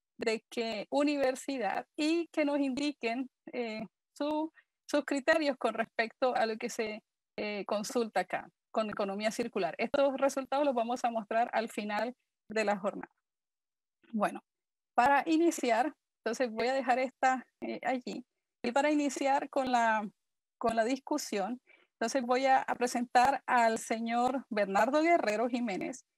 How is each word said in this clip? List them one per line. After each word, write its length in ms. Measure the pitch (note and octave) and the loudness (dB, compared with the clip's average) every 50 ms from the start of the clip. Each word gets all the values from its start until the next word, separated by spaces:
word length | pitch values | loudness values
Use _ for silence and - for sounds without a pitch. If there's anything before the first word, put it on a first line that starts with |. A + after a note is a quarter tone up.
| _ _ _ _ | _ _ _ _
de 260 | A#3+ A#3 A3 A3+ - _ | -2 -2 -2 -2 -6 _
qué 380 | - - A#3 A3+ A3+ G#3 G3 - | -8 -6 -6 -4 -6 -8 -8 -2
universidad, 960 | - C#4 D4 D4 D4 C#4+ C#4 C4 C4 B3+ - - C#4 C4 A3 F#3+ - - B3+ - _ | 0 0 2 2 2 2 0 0 -2 -2 -6 -6 -4 -4 -2 -2 -2 -4 -6 -8 _
y 320 | - D4+ D4+ E4 E4+ E4+ - | -2 0 0 2 0 -2 -2
que 160 | - - D4+ | -2 0 0
nos 160 | C#4+ C#4+ D4 | 2 2 0
indiquen, 680 | C#4+ C4+ B3+ A#3+ C#4+ D4 C#4 - - A3+ A3+ B3 C4+ B3+ _ _ _ - - | 0 0 0 -2 -2 -4 -4 -4 -4 -4 -2 -4 -6 -8 _ _ _ -10 -8
eh, 320 | B3 A#3+ A3+ G#3+ A3 A3 F#3+ _ _ _ _ _ | -6 -6 -6 -6 -8 -10 -12 _ _ _ _ _
su, 380 | - C#4+ D4 D4+ D4+ D#4 D#4+ - - _ _ _ _ _ | -6 -4 -2 0 -2 -2 -4 -6 -14 _ _ _ _ _
sus 180 | - - D4 - | 0 0 0 0
criterios 520 | - D4 C#4 B3+ - D#4+ E4 D#4 C#4+ C4 - | 2 -2 -2 2 4 4 4 4 0 -2 0
con 160 | - A#3+ G#3+ | -2 -4 -2
respecto 600 | A3 A3+ - _ - A3+ A3+ - _ - B3+ A#3+ | -2 -4 -4 _ -4 -4 -4 -2 _ 0 0 2
a 100 | A#3+ A3+ | 2 0
lo 120 | A3 A3 A3+ | 0 -2 -4
que 120 | - A#3 | -6 -8
se, 340 | - - A3+ G#3+ G#3+ G#3+ - _ _ _ _ _ _ - | -4 -4 -6 -6 -6 -10 -14 _ _ _ _ _ _ -6
eh, 280 | G#3+ G#3 G#3 G3+ G3 | -6 -4 -4 -6 -4
consulta 560 | - A3 G#3 G#3+ - - B3+ A#3 A3 - F#3+ | -2 -4 -4 -4 -2 -2 -2 -2 0 0 -2
acá 280 | F#3 - - C#3+ - - _ _ _ _ | -2 -2 -4 -8 -8 -10 _ _ _ _
con 180 | _ A3+ A3 G#3+ | _ -2 -2 -2
economía 420 | G3+ - G#3+ G3 G3 G3+ G#3+ A3 | -2 -4 -4 -4 -2 -2 -2 -4
circular. 440 | - - A#3+ A#3+ - G#3+ F#3 D#3+ D#3 - | -2 -2 -6 -4 -2 -2 -2 -2 -2 -4
Estos 360 | A3+ A3 - C#4 C#4 C#4 C4 C4+ | -4 0 2 2 2 2 2 2
resultados 460 | C4+ C#4 C#4 C4+ C4 - - C4+ D4+ | 0 0 0 -2 -4 -2 0 0 2
los 120 | C#4+ C4 | 2 2
vamos 280 | A#3+ A3+ A#3 A#3+ B3 - | 0 0 -2 -2 -2 -2
a 60 | A#3+ | -2
mostrar 400 | A#3 A3+ G#3 - A3+ A3+ A#3+ - | -2 -2 -6 -2 0 0 0 0
al 160 | - A3+ A3 A3+ | 0 -2 -2 -2
final 460 | - - G#3 G#3 G#3 G#3 G#3+ B3 B3 - _ _ _ _ _ _ | -6 -6 -6 -4 -2 -2 -4 -4 -6 -12 _ _ _ _ _ _
de 160 | G#3+ A3 G#3+ | -2 0 0
la 140 | G3+ G#3 G3 | 0 0 0
jornada. 340 | F3+ G3+ - - - - _ _ _ _ _ _ _ _ _ _ _ _ _ _ _ _ _ _ _ - | -2 -4 -4 -6 -12 -14 _ _ _ _ _ _ _ _ _ _ _ _ _ _ _ _ _ _ _ -8
Bueno, 320 | - G#3+ G3+ F3 - - - _ _ _ _ _ _ _ _ _ _ | -4 -2 -2 -2 -2 -6 -14 _ _ _ _ _ _ _ _ _ _
para 300 | - A#3+ C4+ C#4+ C#4 B3+ | 4 4 6 4 2 2
iniciar, 680 | - D#4+ D#4+ E4+ E4+ - - - B3 A3+ G#3+ B3+ D#4 - _ _ _ _ _ | 2 2 4 4 4 2 2 0 2 2 2 2 0 -2 _ _ _ _ _
entonces 320 | _ A3 A#3 - C4+ A#3+ | _ -6 -2 -2 -2 -4
voy 160 | A3 A3 A3+ A#3+ | -2 -2 0 0
a 60 | C4 | 0
dejar 260 | C4+ C4 A#3+ B3 B3+ | 0 2 2 2 2
esta, 460 | B3+ B3+ - _ - B3+ B3+ B3+ - _ _ _ | 2 -4 -4 _ 2 2 2 2 -4 _ _ _
eh, 180 | - A3+ A3+ G#3 - | -8 -8 -8 -4 -2
allí. 400 | - C4 B3+ - - F#3+ - - _ _ _ _ _ _ _ _ | -2 -2 -2 -4 -6 -10 -10 -12 _ _ _ _ _ _ _ _
Y 80 | A#3+ | -2
para 200 | A#3 C#4+ C#4 D4+ | 0 2 2 4
iniciar 580 | D4+ D4 D4 C#4+ B3 - C#4 C4+ C4+ C#4+ - C#4 | 2 2 2 0 0 0 0 2 2 0 0 -2
con 220 | - C#4+ C4 B3+ | -2 -2 0 2
la, 360 | B3 A#3+ A#3 A3+ A3 A3 G#3 G#3 - _ _ _ _ _ _ _ _ _ | 2 2 4 4 2 0 -2 -6 -10 _ _ _ _ _ _ _ _ _
con 180 | - A3+ A3 | -2 -2 0
la 80 | A3+ A3 | 2 0
discusión, 800 | A3+ C4+ C4 - - D4+ D4 - - - G3+ F#3 G3+ B3 B3 _ _ - _ _ _ _ | 0 0 -2 -2 -4 -4 -4 -2 -4 -4 -4 -2 -4 -6 -8 _ _ -20 _ _ _ _
entonces 280 | _ A3+ A3+ - C#4 | _ -6 -2 -2 -2
voy 240 | A#3+ A#3+ B3+ B3+ C4+ | 0 2 0 2 4
a, 160 | C4+ C4 C4 | 4 4 4
a 140 | - - - | 2 0 -2
presentar 680 | - - B3 - B3 A#3+ - - B3 A#3+ C4 C#4 C#4+ - - | -2 -2 -2 0 -2 -4 2 4 4 6 6 2 0 -2 2
al 320 | - B3 A#3 A3+ A3+ A3+ | 2 4 4 4 2 0
señor 640 | - - A#3+ A3+ A#3 A#3 A#3 A#3+ A#3+ B3+ C4 C#4 A3 - | -2 -4 -4 -4 -2 -2 0 0 0 0 0 -2 -6 -4
Bernardo 520 | - G#3 G3+ G3 G3 G3 G#3+ A#3 C4 D4+ | -2 0 0 2 4 2 4 4 4 2
Guerrero 460 | D#4 E4+ F4 E4 - G#3+ G#3 G#3+ A3+ B3+ | 4 6 4 4 4 2 0 0 0 0
Jiménez, 580 | A#3 B3 A#3+ A#3 F#3+ F3+ - - - - - _ _ | 0 -2 -2 -2 -2 -4 -4 -6 -8 -10 -16 _ _